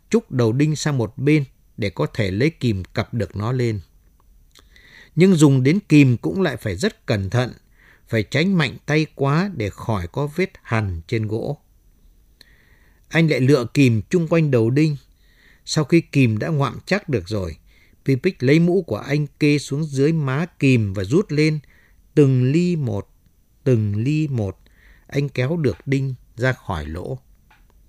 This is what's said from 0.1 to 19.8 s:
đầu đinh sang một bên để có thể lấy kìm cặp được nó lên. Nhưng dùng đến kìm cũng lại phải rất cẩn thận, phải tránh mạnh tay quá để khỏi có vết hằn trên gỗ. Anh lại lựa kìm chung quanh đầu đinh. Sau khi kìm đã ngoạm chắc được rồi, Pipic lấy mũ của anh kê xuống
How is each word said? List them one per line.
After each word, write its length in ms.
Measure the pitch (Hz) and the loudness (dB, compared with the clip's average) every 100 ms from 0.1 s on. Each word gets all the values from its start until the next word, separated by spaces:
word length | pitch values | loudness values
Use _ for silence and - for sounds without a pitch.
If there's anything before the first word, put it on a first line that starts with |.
| 226 - | -2 0
đầu 220 | 131 117 | 0 0
đinh 220 | 123 151 151 | 2 0 0
sang 220 | 156 139 | -2 -2
một 200 | 107 - | -4 -2
bên 280 | 135 156 135 _ _ - | 0 0 0 _ _ -8
để 120 | 104 | -6
có 180 | - 151 | -4 -6
thể 180 | - 101 | -4 -4
lấy 180 | 95 147 | -2 -2
kìm 340 | - 127 98 | -2 -2 -4
cặp 300 | 87 - 107 | -6 -8 -6
được 220 | 120 101 101 | -6 -6 -6
nó 160 | 107 | -4
lên. 280 | 127 120 107 - _ _ _ _ _ _ _ _ - _ - - - | -2 -2 -4 -10 _ _ _ _ _ _ _ _ -20 _ -20 -8 2
Nhưng 200 | 185 175 | 4 6
dùng 280 | 147 135 | 6 4
đến 160 | 127 190 - | 2 0 4
kìm 280 | 151 139 117 | 6 6 4
cũng 240 | 160 170 | -2 -2
lại 160 | 180 120 | -2 -4
phải 180 | - 90 | -6 -4
rất 300 | 202 - - | -4 -4 -4
cẩn 240 | 110 98 | -4 -2
thận, 240 | 120 123 - _ _ _ _ _ | -2 -4 -8 _ _ _ _ _
phải 160 | 113 | -4
tránh 340 | 101 131 175 190 | -2 -2 0 0
mạnh 200 | 135 117 - | -2 -6 -4
tay 200 | 151 156 - | -2 -2 -2
quá 360 | 139 147 202 | -2 0 -2
để 160 | 160 104 | -4 -6
khỏi 380 | - - 107 87 | -6 -4 -4 -4
có 200 | - 143 147 | -6 -6 -4
vết 160 | - - | -6 -8
hằn 400 | - 113 101 87 - | -6 -4 -4 -6 -6
trên 200 | 113 107 | -6 -4
gỗ. 300 | 110 - 143 _ _ _ _ _ _ _ _ - _ _ _ _ _ _ | -6 -6 -10 _ _ _ _ _ _ _ _ -20 _ _ _ _ _ _
Anh 200 | 156 165 | 0 2
lại 100 | 135 | 2
lựa 260 | 131 143 120 | 2 2 2
kìm 280 | 143 131 113 - | 2 4 2 0
chung 180 | 180 160 | -2 0
quanh 240 | 165 156 | 0 2
đầu 180 | 127 113 | 2 2
đinh. 280 | 131 156 143 - _ _ _ _ _ - | 2 0 -2 -10 _ _ _ _ _ -6
Sau 180 | - | -4
khi 180 | 151 170 | 2 2
kìm 360 | - 143 123 107 | 2 2 2 2
đã 100 | 147 | -2
ngoạm 320 | 156 135 - - | -2 -2 -6 -4
chắc 240 | 190 - | -4 -2
được 200 | 123 87 | -6 -4
rồi, 280 | 107 90 78 _ _ _ _ - | -6 -6 -10 _ _ _ _ -2
Pipic 380 | 131 185 - | 0 -2 -2
lấy 160 | 127 156 | 2 4
mũ 220 | 170 180 | 4 0
của 160 | 170 101 | -2 -6
anh 300 | 139 147 147 - | -4 -4 -4 -2
kê 180 | 147 147 | 0 0
xuống 260 | - 139 | -2 -6